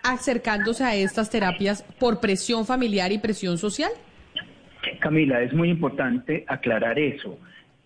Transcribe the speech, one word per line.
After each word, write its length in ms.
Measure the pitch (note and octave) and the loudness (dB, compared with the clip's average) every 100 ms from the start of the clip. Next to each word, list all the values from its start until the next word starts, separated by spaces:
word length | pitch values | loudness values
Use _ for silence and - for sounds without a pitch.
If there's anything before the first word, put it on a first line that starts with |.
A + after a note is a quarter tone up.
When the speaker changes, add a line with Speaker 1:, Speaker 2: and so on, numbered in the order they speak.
Speaker 1:
acercándose 800 | B3 B3 - A#3+ A3+ G#3 G3+ A#3 | -2 -2 0 0 0 0 0 0
a 120 | C4 G3+ | 2 2
estas 340 | F#3+ - G#3 | 0 0 0
terapias 540 | A3+ F#3+ F3 G3 G3+ - - | 2 0 2 0 0 -6 0
por 200 | B3 A3+ | 2 2
presión 460 | G#3 F#3+ - A#3 G#3+ | 2 0 0 -2 0
familiar 460 | B3+ A#3+ G3+ F#3 | 0 2 2 0
y 60 | G#3 | 0
presión 400 | A3 G3+ F#3 E3+ | -2 -2 -2 -2
social? 340 | G#3 A#3 E4+ A#4 - - - - - - - - - - | -2 -2 -4 -4 -12 -20 -14 -14 -14 -20 -20 -10 -10 -4
Speaker 2:
Camila, 420 | D#3 D#3 C#3+ B2 | 0 2 4 2
es 120 | B2 | 2
muy 160 | D#3 E3+ | 2 2
importante 760 | E3 C#3+ - C3 B2 - D#3 - | 2 0 -2 -2 -2 -2 -6 -4
aclarar 500 | C3+ B2 A2 A#2 A#2+ | -4 0 0 2 2
eso. 400 | D3 - G2 - - - - _ | 0 -2 -12 -14 -20 -20 -20 _